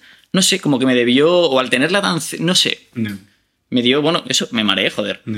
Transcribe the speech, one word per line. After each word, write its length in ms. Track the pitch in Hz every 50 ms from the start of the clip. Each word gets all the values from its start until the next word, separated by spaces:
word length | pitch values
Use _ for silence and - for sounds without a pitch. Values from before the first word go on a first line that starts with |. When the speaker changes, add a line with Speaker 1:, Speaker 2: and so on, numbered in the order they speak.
| _ - - _ _ _ -
Speaker 1:
no 100 | 185 190
sé, 180 | - 190 196
como 180 | - 151 139 120
que 80 | 131
me 80 | 131 127
debió, 360 | 123 120 120 123 135 147 165 180
o 260 | 180 170 143 135 131
al 100 | 127 117
tenerla 300 | 123 123 139 165 190 202 196
tan 180 | 185 175 160
ce-, 180 | - - - -
no 140 | 160 170 185
sé. 340 | - - - - - _ _ -
Speaker 2:
Ya. 220 | 120 110 107 101 95 95 _ _ _ _ _ _ _ _ -
Speaker 1:
Me 120 | - 123 117
dio, 200 | 123 131 147 143
bueno, 220 | 156 175 170 - -
eso, 200 | - - - -
me 140 | 123 117 107
mareé, 260 | 101 95 98 98 -
joder. 320 | - - 104 98 95 - -
Speaker 2:
Ya, 60 | 117 110